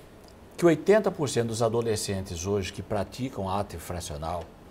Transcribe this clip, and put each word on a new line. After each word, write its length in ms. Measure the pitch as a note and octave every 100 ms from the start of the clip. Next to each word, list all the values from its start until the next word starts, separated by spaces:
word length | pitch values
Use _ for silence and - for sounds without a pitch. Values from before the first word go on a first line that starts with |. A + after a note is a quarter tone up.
| - - - - - -
que 120 | E3+
oitenta 420 | D3+ D#3+ G#3+ G#3
por 180 | E3+ C3+
cento 200 | A#2+ A#2
dos 160 | A2+
adolescentes 840 | A#2 A#2 A#2 G#2 - G2 F#2 E2+ F#2
hoje 260 | G2+ F2
que 120 | -
praticam 680 | F#2 G#2 F#2 - C3 - F#2+
ato 260 | G2 G2+ E2+
infracional, 680 | - F2 F2 D2 D#2+ E2+ E2 - -